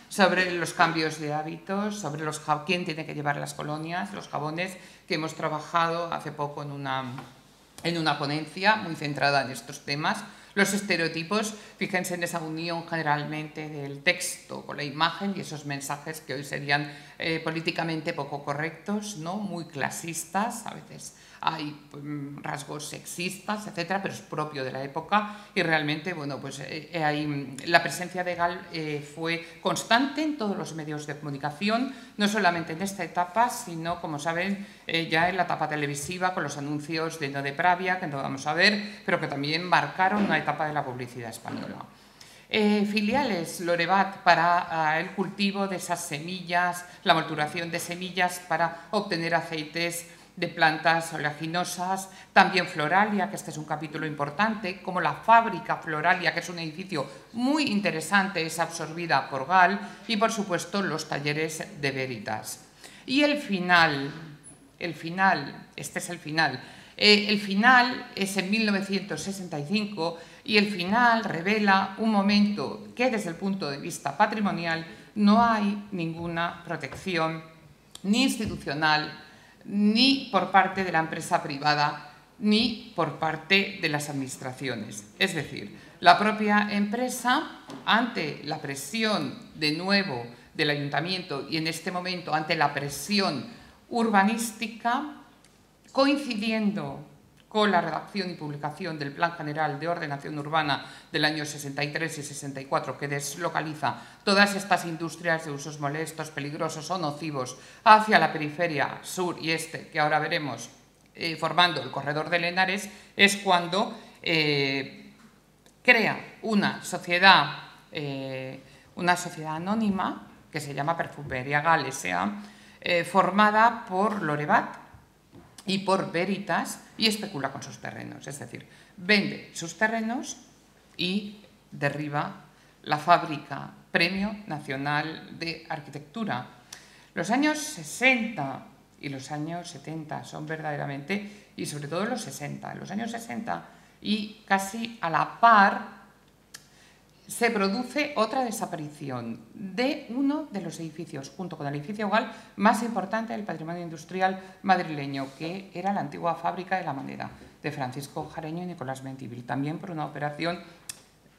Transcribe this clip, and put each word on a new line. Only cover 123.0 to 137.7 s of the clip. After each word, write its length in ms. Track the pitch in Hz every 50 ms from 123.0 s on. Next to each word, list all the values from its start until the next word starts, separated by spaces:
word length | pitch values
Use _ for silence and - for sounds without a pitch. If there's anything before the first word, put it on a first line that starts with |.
| 165
formada 800 | - - 190 175 180 190 208 214 208 208 214 226 240 233 - -
por 360 | - 185 185 208 220 208 196
Lorebat 580 | 160 151 147 143 147 165 208 - - - - - - - - - - _ _ _ _ _ - - - - - - -
y 120 | 196 190 190
por 300 | 190 185 190 190 156 -
Veritas, 720 | - 165 185 202 196 - - - 165 208 262 - - - - - - -
y 80 | 220
especula 440 | 220 208 208 - - - 139 135 131
con 120 | 135 131
sus 160 | - - - -
terrenos, 480 | - - - 120 120 120 120 - -
es 120 | - 147 143
decir, 300 | - - 120 113 - - - - - - -
vende 540 | - 175 190 208 202 170 139 - - - - -
sus 240 | - 170 165 - -
terrenos 580 | 214 220 226 226 220 226 240 294 - - - - - - - _ _ _ _ _ _ _ -
y 440 | - 170 180 190 208 202 208 - - - - - _ _ _
derriba 720 | - 143 143 143 143 147 151 147 143 147 170 196 - - - - _ _ _ - _ _
la 160 | - - 151 151
fábrica 720 | - 175 175 170 165 156 151 147 - - 139 143 - - - - - -
Premio 460 | - 180 170 180 190 196 202 220 220 - -
Nacional 920 | - 156 147 151 139 135 135 139 143 147 151 156 160 156 - - - - -
de 260 | 165 170 160 - - -
Arquitectura. 800 | 160 151 147 143 - 147 - - - 226 214 156 123 123 131 - - - - - - - - - - - - - _
Los 160 | - 165 196
años 280 | 233 269 294 302 302 302
sesenta 1080 | - -